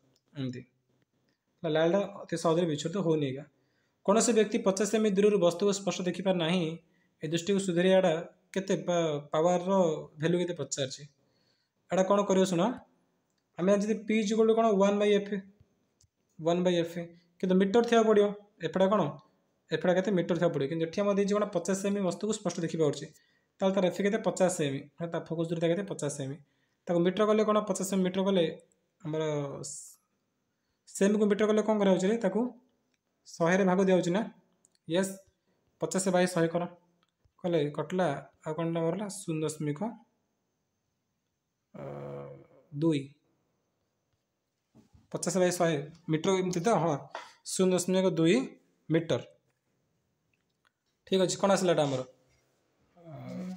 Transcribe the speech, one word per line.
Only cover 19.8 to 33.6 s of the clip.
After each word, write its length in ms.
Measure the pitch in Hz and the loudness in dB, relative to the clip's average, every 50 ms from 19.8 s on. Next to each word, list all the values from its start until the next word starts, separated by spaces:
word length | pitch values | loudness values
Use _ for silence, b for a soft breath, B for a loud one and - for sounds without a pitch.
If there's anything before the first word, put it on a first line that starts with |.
| - 180 175 | 0 2 2
କେତେ? 160 | 185 185 226 | 2 2 2
ମିଟର 240 | 202 175 156 175 180 | 0 0 0 0 0
ଥିବାକୁ 180 | 160 175 170 - | 0 0 0 0
ପଡ଼ିବ। 140 | 143 135 135 | 0 -4 -2
କିନ୍ତୁ 160 | 160 165 165 | -2 -4 -4
ଏଠି 120 | 165 - 202 | -4 -2 -2
ଆମର 140 | 202 202 202 | -2 0 0
ଦେଇଛି 200 | 196 202 190 202 | 0 0 0 0
କ'ଣ? 100 | 208 208 | 0 -2
ପଚାଶ 320 | 202 - 175 - - 190 190 196 | -2 -4 -4 -2 -2 -4 -2 -2
ସେମି 180 | 202 202 202 | -2 -2 0
ବସ୍ତୁକୁ 320 | 196 175 165 - - 202 - | -2 -2 -4 -2 -4 -4 -4
ସ୍ପଷ୍ଟ 240 | - - - - - | -4 -4 -6 -4 -4
ଦେଖିପାରୁଛି, 460 | 165 160 - 160 160 147 143 - 147 - - b b b b b b b b - | -6 -4 -2 0 0 0 0 -2 -10 -16 -18 b b b b b b b b -2
ତାହେଲେ 140 | 196 196 190 | -2 0 2
ତାର 100 | 202 185 | 2 0
ଏଫ୍ 140 | 175 175 - 190 | 0 0 0 -2
କେତେ? 160 | 202 208 214 | 0 0 0
ପଚାଶ 320 | - 180 170 - 185 175 175 | -2 -2 0 2 0 0 0
ସେମି। 240 | - 151 139 135 143 - | 0 -2 -2 -4 -6 -10
ମାନେ 240 | - _ - 170 170 170 | -12 _ -12 -10 -8 -8
ତା 60 | 160 | -8
ଫୋକସ୍ 300 | - - 165 165 165 160 | -8 -6 -6 -4 -4 -4
ଦୂରତା 180 | 170 165 170 165 | -4 -2 0 0
କେତେ? 140 | 170 185 196 | 0 0 -2
ପଚାଶ 280 | 185 156 - 151 143 143 | -8 -8 -6 -6 -8 -6
ସେମି। 200 | - 135 131 143 - - _ _ _ _ _ _ _ - | -6 -8 -10 -10 -12 -14 _ _ _ _ _ _ _ -6
ତାକୁ 120 | - 175 170 | -2 0 2
ମିଟର 220 | 170 185 180 202 214 | 2 2 2 2 2
କଲେ 160 | 208 214 214 214 | 2 4 2 2
କ'ଣ? 140 | 208 214 214 | 2 2 0
ପଚାଶ 260 | 208 - 190 - 190 190 | 0 0 -4 -4 -4 -2
ସେମି 140 | 202 190 185 | 0 0 0
ମିଟର 200 | 180 185 196 185 | 0 0 -2 0
କଲେ 200 | 196 196 180 165 160 - - - _ _ _ _ _ _ _ - | 0 2 2 2 0 -2 -8 -18 _ _ _ _ _ _ _ -10
ଆମର 180 | 156 156 156 156 156 151 147 143 139 139 143 139 - - - - - - _ _ _ _ _ _ _ _ _ _ _ _ _ _ _ _ _ _ _ | -6 -4 -4 -2 -2 -2 -4 -4 -6 -8 -10 -12 -12 -14 -14 -16 -18 -20 _ _ _ _ _ _ _ _ _ _ _ _ _ _ _ _ _ _ _
ସେମିକୁ 360 | - - 196 208 214 214 214 | -2 0 2 2 4 4 2
ମିଟର 200 | 202 202 190 214 | 2 2 2 2
କଲେ 160 | 208 214 214 208 | 2 2 2 2
କ'ଣ 160 | 220 214 208 | 0 0 2
କରାହେଉଛି 280 | 196 190 185 175 185 | 4 4 4 4 2
ରେ? 100 | 190 226 | 0 0
ତାକୁ 240 | 233 - 185 185 208 247 247 - - _ _ _ _ _ _ _ _ _ _ _ _ _ | 0 -2 -2 -2 0 -4 -4 -6 -12 _ _ _ _ _ _ _ _ _ _ _ _ _
ଶହେରେ 380 | - - - 170 165 185 190 | -18 -6 -2 0 2 2 4